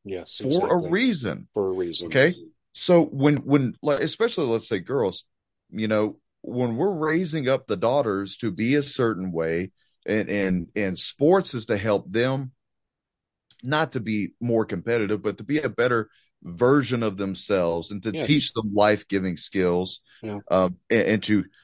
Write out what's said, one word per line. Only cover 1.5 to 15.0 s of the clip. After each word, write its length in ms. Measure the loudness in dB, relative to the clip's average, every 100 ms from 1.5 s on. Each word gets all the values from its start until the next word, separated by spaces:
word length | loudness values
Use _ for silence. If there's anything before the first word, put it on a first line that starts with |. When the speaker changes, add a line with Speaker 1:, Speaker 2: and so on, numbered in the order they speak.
Speaker 1:
For 140 | -2 0
a 60 |
reason. 340 | 0 -2 -4 0
Speaker 2:
Okay. 260 | 2 2 2 -10 _ _
So 320 | -6 4 4
when, 340 | 4 2 4 4
when, 380 | 4 2 2 -2
like, 180 | -2 0
especially, 460 | -2 0 -2 0 0
let's 240 | -2 -2
say, 100 | -4
girls, 460 | -2 -2 -2 -4 -12 _ _ _ _
you 200 | -6 0
know, 280 | 2 0 -4 _ _
when 360 | -8 -2 -2 0
we're 160 | -2
raising 560 | 0 -2 -2 -2 -2 0
up 180 | 0 -2
the 80 | -2
daughters 640 | 2 2 0 -2 -4 -6
to 140 | -6
be 240 | -2 0 2
a 60 |
certain 500 | 0 0 0 0 -4
way, 400 | -2 -2 -2 -4 -10 _ _ -4
and, 240 | -2 -2
and, 380 | -2 0 -2 -4 -4
and 240 | -4 -4
sports 540 | -8 0 4 4 2
is 120 | -6 -4
to 120 | -2
help 340 | 0 0 0
them 400 | -2 0 -2 -8 -14 _ _ _ _ _ _ _ _ _ _
not 300 | -2 0 0
to 60 | -4
be 340 | -2 -2 -4 -4
more 260 | 0 0 0
competitive, 560 | -4 -2 0